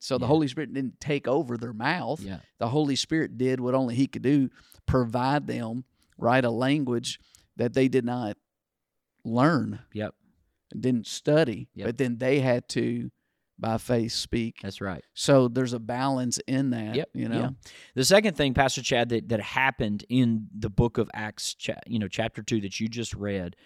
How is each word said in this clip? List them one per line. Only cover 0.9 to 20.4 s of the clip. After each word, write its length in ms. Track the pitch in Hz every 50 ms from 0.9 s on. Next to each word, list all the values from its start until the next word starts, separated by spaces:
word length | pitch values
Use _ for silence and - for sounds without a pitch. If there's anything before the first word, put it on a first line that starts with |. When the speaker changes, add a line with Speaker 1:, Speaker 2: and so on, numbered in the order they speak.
| - _
Speaker 1:
take 260 | - - 147 143 143
over 300 | - 127 147 165 120 117
their 160 | 117 - 117 120
mouth. 480 | 107 117 139 170 180 127 113 135 117
Speaker 2:
Yeah. 200 | 101 98 95 - - _ _ -
Speaker 1:
The 100 | 117 117
Holy 280 | 120 151 151 139 135
Spirit 420 | 120 - - 160 160 143 - - 113
did 220 | 127 131 131 127
what 140 | 123 123 123
only 200 | 131 131 120 117
he 120 | 123 135 127
could 140 | - 120 113
do, 280 | 127 147 143 135 123 - - _ _ _ _ _
provide 640 | - - 131 123 117 113 123 123 131 143 147 139
them, 380 | - 120 120 117 110 117 127 - _ _ _ _ _ _ -
right, 260 | - 117 123 131 123
a 60 | 120
language 680 | 117 110 127 131 143 156 143 123 120 120 123 - - - _ _ _ _ _ _ _
that 160 | - 113 120 -
they 160 | 135 131 131
did 160 | 123 131 120
not 320 | 120 123 123 120 104 104 - _ _ _ _ _ _ _ _ _ _ _ _ _ _ _ _ -
learn, 560 | 113 113 120 131 156 170 135 110 107 104 - - _ -
Speaker 2:
Yep. 220 | 104 107 95 - _ _ _ _ _ _ _ _ _ _ _ - -
Speaker 1:
didn't 280 | 107 127 127 117 101
study, 640 | - - - - - 147 151 160 131 107 - - - _
Speaker 2:
Yep. 120 | - -
Speaker 1:
but 120 | 113 120 -
then 200 | 135 123 120 113
they 220 | 127 131 139 147
had 280 | 131 131 123 123 - -
to, 400 | - 127 117 120 117 120 120 123 - _ _ _ _ _ _ _ _ -
by 200 | - 113 110 110
faith, 320 | - - 127 117 113 113 -
speak. 480 | - - - - 120 113 117 - - -
Speaker 2:
That's 180 | 101 98 -
right. 240 | 101 98 90 - - _ _
Speaker 1:
So 320 | - - - 143 135 127 123
there's 240 | 117 127 131 120 120
a 60 | 120
balance 600 | 113 107 123 123 131 139 139 127 127 123 117 - - -
in 220 | 135 135 139 135
that, 260 | 123 117 110 107 110
Speaker 2:
Yep. 140 | 127 160 - -
Speaker 1:
you 140 | 131 123 113
know? 120 | 113 117
Speaker 2:
Yeah. 100 | 117 131 135 - - - - - - - -
The 100 | 127 131
second 320 | - 185 214 214 220 -
thing, 160 | - 147 139 123
Pastor 280 | 135 135 131 - - 120
Chad, 260 | - 135 120 123 120
that, 180 | 120 110 - 95
that 120 | 113 110
happened 640 | 98 - - 131 131 135 135 - 127 107 104 101 - -
in 400 | 120 127 127 117 113 110